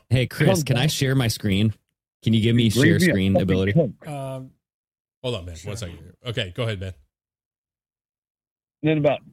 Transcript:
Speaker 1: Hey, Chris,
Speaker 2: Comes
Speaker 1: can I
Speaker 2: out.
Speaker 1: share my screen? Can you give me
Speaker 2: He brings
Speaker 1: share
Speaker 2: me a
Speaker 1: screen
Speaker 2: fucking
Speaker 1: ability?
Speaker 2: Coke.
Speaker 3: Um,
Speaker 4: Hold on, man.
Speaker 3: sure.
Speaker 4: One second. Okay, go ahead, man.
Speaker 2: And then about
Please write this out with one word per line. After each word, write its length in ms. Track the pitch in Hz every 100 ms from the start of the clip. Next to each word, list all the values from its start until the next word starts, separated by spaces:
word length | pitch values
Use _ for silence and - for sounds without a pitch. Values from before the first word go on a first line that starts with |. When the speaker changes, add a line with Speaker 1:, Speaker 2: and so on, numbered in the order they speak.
| -
Speaker 1:
Hey, 160 | 131 120
Chris, 240 | - 156
Speaker 2:
Comes 140 | 185
Speaker 1:
can 140 | 143 123
I 80 | 147
Speaker 2:
out. 60 |
Speaker 1:
share 220 | - 135
my 140 | 135 120
screen? 480 | - 104 95 110 - _ _ _ _
Can 100 | -
you 80 | 113
give 140 | 110 113
me 140 | 113
Speaker 2:
He 100 | 107
brings 40 |
Speaker 1:
share 160 | 147 156
Speaker 2:
me 60 | 175
a 40 |
Speaker 1:
screen 220 | 98 95
Speaker 2:
fucking 100 | 95
Speaker 1:
ability? 300 | 92 92 95
Speaker 2:
Coke. 340 | 101 139 - -
Speaker 3:
Um, 440 | 143 135 131 131 _ _ _ _ _ _ _
Speaker 4:
Hold 140 | 127 113
on, 100 | 87
man. 100 | 80
Speaker 3:
sure. 140 | 98
Speaker 4:
One 80 | 104
second. 360 | 92 82 85 - 123
Okay, 260 | 113 98 90
go 80 |
ahead, 160 | 113 101
man. 140 | 95 - _ _ _ _ _ _ _ _ _ _ _ _ _ _ _ _ _ _
Speaker 2:
And 60 | 151
then 60 | 156
about 200 | 147 127 -